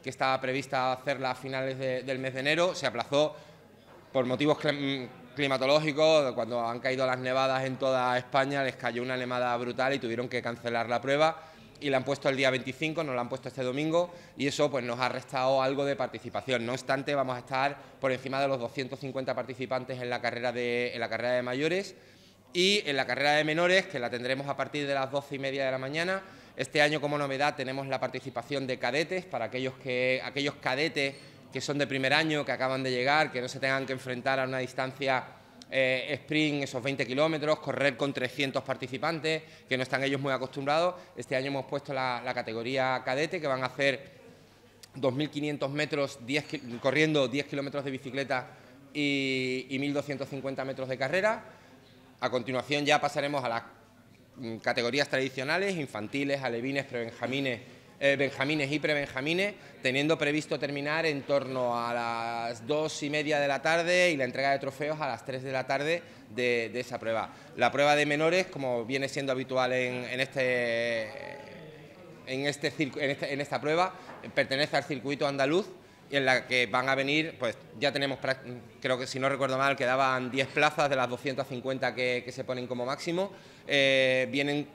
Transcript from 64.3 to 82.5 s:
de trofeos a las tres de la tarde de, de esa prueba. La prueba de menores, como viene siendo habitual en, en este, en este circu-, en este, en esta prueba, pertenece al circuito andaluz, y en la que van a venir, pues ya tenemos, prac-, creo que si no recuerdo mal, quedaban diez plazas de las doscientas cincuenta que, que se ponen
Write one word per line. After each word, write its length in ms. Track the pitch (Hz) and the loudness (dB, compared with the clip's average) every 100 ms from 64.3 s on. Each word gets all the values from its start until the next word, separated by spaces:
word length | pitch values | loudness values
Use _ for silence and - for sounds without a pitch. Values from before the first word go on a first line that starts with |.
| 120 135 | 0 2
de 60 | 139 | 2
trofeos 400 | 139 127 147 156 | 0 -4 -4 -2
a 80 | 151 | -2
las 200 | 117 - | -4 -6
tres 160 | 131 | -8
de 100 | 131 | -4
la 140 | 131 127 | -4 0
tarde 360 | 135 147 170 - - - | 0 2 0 -2 -20 -12
de, 360 | 107 123 120 113 | 0 4 4 2
de 80 | 110 | -4
esa 180 | 123 120 | -4 -4
prueba. 360 | 110 113 98 - - - | -2 0 -2 -8 -16 4
La 140 | 120 | 4
prueba 240 | 127 143 147 | 6 6 6
de 100 | 147 | 6
menores, 400 | 147 160 175 180 | 4 4 4 2
como 400 | - 135 123 113 | -2 -2 -2 0
viene 240 | 135 135 | -2 -2
siendo 220 | 147 139 | -2 -2
habitual 420 | 131 131 127 127 | -2 0 0 2
en, 300 | 127 127 123 | 2 0 -2
en 160 | 120 127 | -4 -2
este, 880 | 131 139 127 123 120 117 117 117 107 104 - - - - - - - - - - - | -2 0 2 2 2 2 0 0 -4 -8 -12 -12 -14 -16 -16 -18 -20 -20 -20 -18 -8
en 200 | 131 143 | -2 -2
este 260 | 143 156 | 0 -2
circu-, 280 | 143 147 135 | 0 -2 0
en 100 | 143 | -2
este, 220 | 139 147 | 0 -2
en 80 | 139 | -4
esta 180 | 143 131 | -2 -2
prueba, 340 | 143 156 185 - - - 123 | 0 2 2 -2 -16 -14 -6
pertenece 420 | - 127 135 147 151 | -2 0 2 2 0
al 80 | |
circuito 420 | 135 135 123 147 147 | 0 -4 -4 -2 -2
andaluz, 420 | 139 135 165 214 - - - - | 2 2 2 0 -10 -20 -20 -4
y 80 | 143 | 0
en 80 | |
la 220 | 131 127 - | 4 4 4
que 200 | 127 120 | 2 4
van 220 | 120 131 | 2 2
a 60 | |
venir, 400 | 135 139 151 160 - | 2 4 2 0 -2
pues 200 | 120 107 - - | -4 -4 -10 -2
ya 120 | 143 | 0
tenemos, 260 | 139 139 131 | 2 -2 -2
prac-, 200 | 135 131 123 123 113 - | -2 -4 -4 -12 -14 -8
creo 160 | - 127 | 0 0
que 120 | 131 | 0
si 100 | 131 | 0
no 100 | 135 | 0
recuerdo 300 | 135 131 131 | 2 0 2
mal, 160 | 139 | 2
quedaban 560 | 135 123 131 135 131 127 | 2 2 4 4 2 0
diez 160 | 131 135 | 0 0
plazas 420 | 151 147 151 147 | 4 4 4 2
de 60 | |
las 140 | 135 123 | 2 0
doscientas 400 | 120 147 131 135 | -2 -4 -4 -4
cincuenta 460 | 127 127 131 127 | -4 -4 -2 -2
que, 280 | 117 123 123 | 0 0 0
que 60 | 123 | -4
se 140 | 127 | -8
ponen 240 | 123 | -6